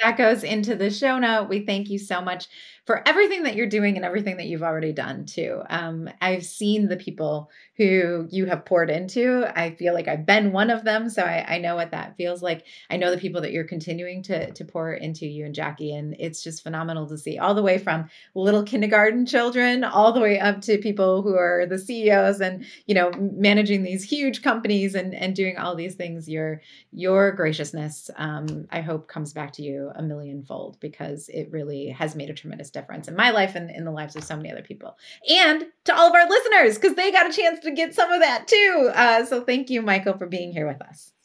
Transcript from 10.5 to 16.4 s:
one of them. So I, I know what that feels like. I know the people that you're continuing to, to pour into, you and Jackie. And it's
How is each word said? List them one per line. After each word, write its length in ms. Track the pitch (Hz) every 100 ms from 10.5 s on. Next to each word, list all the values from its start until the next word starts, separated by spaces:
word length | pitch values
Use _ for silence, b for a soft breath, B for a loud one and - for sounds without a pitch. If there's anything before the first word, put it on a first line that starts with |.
one 200 | 190 226
of 120 | 233
them. 240 | 220 214 226
So 120 | 220
I, 240 | 180 170 -
I 100 | 175
know 160 | 170 170
what 160 | 165
that 260 | 165 - -
feels 240 | 175 175
like. 240 | 175 160 - B B
I 80 | 180
know 140 | 180
the 80 | 180
people 220 | 185 170
that 100 | 156
you're 120 | 165
continuing 600 | 160 170 156 170 180 185
to, 280 | 190 170 -
to 140 | 160 160
pour 280 | 170 160
into, 340 | 156 156 160 156
you 180 | 147 151
and 80 | 151
Jackie. 380 | 151 151 151
And 220 | 147 151 151
it's 240 | 165 160